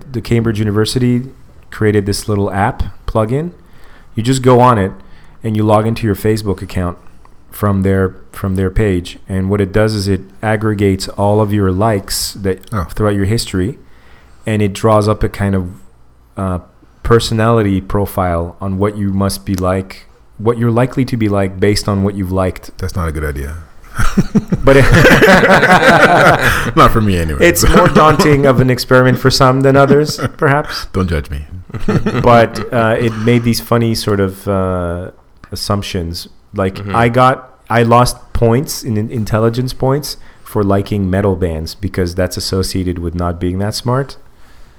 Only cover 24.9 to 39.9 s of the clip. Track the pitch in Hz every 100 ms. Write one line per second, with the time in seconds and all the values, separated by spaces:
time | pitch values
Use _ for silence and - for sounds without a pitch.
24.9 | 175 254 - - - - 190 - 185 254
25.9 | 226 - 175 160 160 127 - - 160 127
26.9 | 117 104 90 80 69 85 - - - 180
27.9 | 147 156 151 165 143 139 120 127 127 -
28.9 | 127 127 123 131 - 131 131 135 135 135
29.9 | 143 151 - 143 - 156 143 147 - -
30.9 | 98 95 80 - 71 73 92 - - -
31.9 | - - 123 120 117 110 107 - 123 110
32.9 | 120 117 107 113 120 117 110 - 117 117
33.9 | 113 110 98 98 95 101 98 92 90 87
34.9 | 87 92 - _ _ - 95 - 101 -
35.9 | 95 82 82 - - _ 101 95 98 101
36.9 | 113 117 123 127 135 - - - 117 117
37.9 | 120 127 - - - 117 120 165 - 131
38.9 | 107 113 123 101 110 117 117 127 - 131